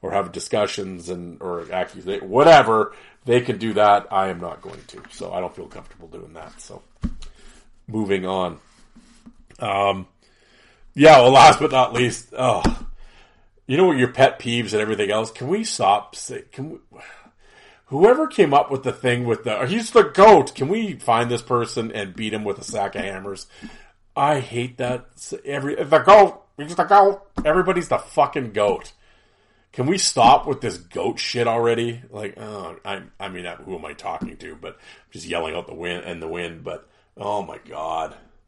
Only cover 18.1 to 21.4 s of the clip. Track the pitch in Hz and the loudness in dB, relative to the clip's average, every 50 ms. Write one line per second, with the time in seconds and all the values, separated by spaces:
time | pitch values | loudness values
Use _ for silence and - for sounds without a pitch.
18.1 | 254 302 311 262 - - 190 147 139 143 - - 139 131 - 131 - - - 127 | 6 4 0 -4 2 2 2 4 4 2 2 2 -4 -6 -6 -6 -8 -4 -2 -2
19.1 | 120 123 123 117 113 - - 123 107 95 127 127 185 233 220 - - 233 202 - | -2 -2 -2 -4 -4 -4 -2 -6 -4 -4 -4 -4 -4 -6 -6 2 4 4 4 4
20.1 | - - 196 220 208 165 131 - - - 135 143 190 226 226 202 156 104 - - | 4 6 8 8 8 8 4 0 -4 -6 -4 -4 -2 -4 -4 -6 -8 -10 -2 -2
21.1 | 113 113 120 120 123 113 | 0 0 0 -2 -4 -6